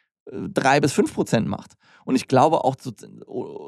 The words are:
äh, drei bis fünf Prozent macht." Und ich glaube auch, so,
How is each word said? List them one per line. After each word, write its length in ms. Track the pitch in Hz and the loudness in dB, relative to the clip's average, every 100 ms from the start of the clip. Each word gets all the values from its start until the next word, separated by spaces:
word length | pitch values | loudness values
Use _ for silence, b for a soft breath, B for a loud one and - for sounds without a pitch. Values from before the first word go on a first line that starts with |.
| b _ - | b _ -16
äh, 40 | - 95 | -10 -6
drei 260 | - 131 143 | 0 4 4
bis 140 | 147 | 4
fünf 220 | - 311 - | 0 0 -2
Prozent 320 | - 117 - | -2 0 -2
macht." 240 | - - _ b b | -6 -12 _ b b
Und 120 | - 127 | -2 -2
ich 120 | - | 2
glaube 360 | 131 151 160 | 4 4 4
auch, 120 | - 135 | -2 -6
so, 100 | 131 101 - - - 120 - 71 | -12 -14 -20 -20 -12 -10 -10 -12